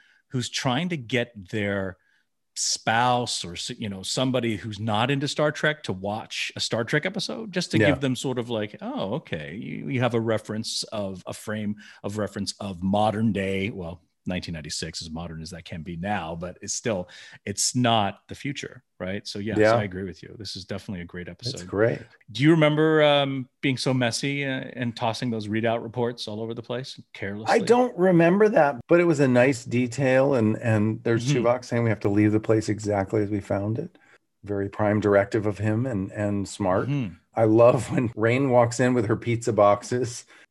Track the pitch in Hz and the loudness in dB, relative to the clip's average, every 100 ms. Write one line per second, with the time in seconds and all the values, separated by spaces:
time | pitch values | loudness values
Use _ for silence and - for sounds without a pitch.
0 | _ _ _ 127 117 - 135 123 180 165 | _ _ _ -6 -4 -2 0 0 -2 -6
1 | 113 123 117 104 90 110 101 101 95 - | -2 -2 -2 -8 -8 -4 -2 -2 -4 -10
2 | _ _ _ _ _ - - - - 113 | _ _ _ _ _ -6 -4 -2 0 2
3 | 123 123 117 - 87 85 - 123 107 95 | 4 2 -2 -6 -8 -10 -10 -8 -8 -8
4 | 92 - 131 127 117 104 113 98 113 104 | -6 -2 0 0 -2 -4 -6 -6 -2 0
5 | 127 139 143 - 151 147 156 151 - 92 | 0 0 -2 0 -2 0 -2 -2 -6 -6
6 | 98 107 - - - - - 113 117 151 | -6 -6 -8 -8 -8 -6 -4 -4 0 -2
7 | 185 196 - - 226 180 - 110 101 95 | -2 -6 -8 -8 -6 -6 -2 4 4 4
8 | 139 123 139 123 117 110 104 - 220 277 | -2 -2 -2 -4 -4 -4 -4 -8 -10 -6
9 | 98 143 - 82 73 95 131 - 143 131 | -6 -6 -6 -10 -8 -10 -10 -10 -4 -2
10 | 123 117 113 110 - 107 - - - 110 | 0 0 0 -2 -4 -8 -6 -8 -8 -8
11 | 98 92 - - - 107 104 104 - - | -8 -8 -12 -12 -8 -6 -6 -8 -12 -14
12 | 104 107 98 107 98 - 101 87 95 101 | -8 -4 -4 -4 -8 -8 -10 -4 0 2
13 | 107 104 113 98 95 95 95 98 85 87 | 2 2 0 0 -2 -2 -4 -6 -10 -12
14 | _ _ - 90 - 80 76 - 82 - | _ _ -6 -6 -6 -10 -8 -8 -8 -10
15 | 82 80 85 80 80 85 - 90 80 85 | -10 -10 -10 -12 -14 -16 -14 -12 -10 -8
16 | 98 101 82 85 87 - 101 - 120 95 | -4 -4 -6 -8 -10 -10 -10 -6 -4 -4
17 | 90 - - - - 98 - 127 120 113 | -6 -14 -20 -14 -10 -4 -2 2 4 4
18 | 98 - _ - 139 139 - - _ _ | 2 -4 _ -10 -8 -8 -10 -14 _ _
19 | 90 101 - 104 104 104 107 117 101 92 | -8 -6 -8 -8 -2 4 4 4 0 -6
20 | 95 82 - - 98 98 90 101 - 92 | -10 -10 -18 -16 -12 -12 -10 -10 -8 -10
21 | 85 87 87 87 123 90 90 98 117 143 | -10 -12 -14 -10 -10 -10 -6 0 2 0
22 | - _ - 107 147 165 151 151 160 156 | -8 _ -14 2 4 6 4 4 4 6
23 | 147 143 139 135 123 _ 143 123 139 131 | 6 4 2 -4 -8 _ -2 0 0 2
24 | 117 - 139 143 139 131 120 - 120 113 | 0 0 -4 -4 -4 -6 -8 -6 -6 -2
25 | 117 110 127 113 104 110 113 117 117 123 | -4 -2 -4 -4 -2 0 0 0 -4 -4
26 | 120 120 - 107 113 117 110 120 135 - | -4 -4 -10 -8 -8 -10 -8 -8 -10 -16
27 | - - 98 104 113 233 190 240 247 180 | -20 -10 -10 -6 0 2 4 4 4 2
28 | 185 170 170 196 214 214 143 127 - 170 | 4 6 6 6 6 6 4 2 4 4
29 | 175 143 135 123 131 135 120 120 123 120 | 6 4 4 6 6 2 -2 -2 0 0
30 | 131 131 139 135 110 110 120 110 107 113 | 2 4 4 4 2 2 2 2 2 0
31 | 120 113 123 135 117 127 - 120 117 104 | 0 0 2 2 2 2 0 0 2 0
32 | 107 101 107 107 110 110 104 101 104 101 | 2 4 4 4 2 2 2 -2 0 0
33 | 95 110 101 104 - 101 104 113 185 - | 2 0 0 -4 -2 -4 -2 -4 -6 -14
34 | _ _ _ _ 104 101 98 - 104 107 | _ _ _ _ -6 -4 -4 0 2 4
35 | 104 98 101 113 104 95 107 110 131 101 | 6 6 4 0 -2 -2 -2 0 -2 -4
36 | 95 107 104 101 95 - 95 98 123 143 | -4 -4 -2 -2 -6 -4 0 2 0 -4
37 | 104 85 _ - 110 110 120 127 113 135 | -4 -10 _ 2 4 8 8 6 0 -2
38 | 117 110 113 127 139 123 117 117 127 123 | -2 0 0 2 4 4 4 2 2 2
39 | 110 107 120 117 120 104 101 101 - 123 | 0 -2 -2 -2 0 4 6 6 0 -4
40 | 123 - - - _ | -4 -8 -18 -20 _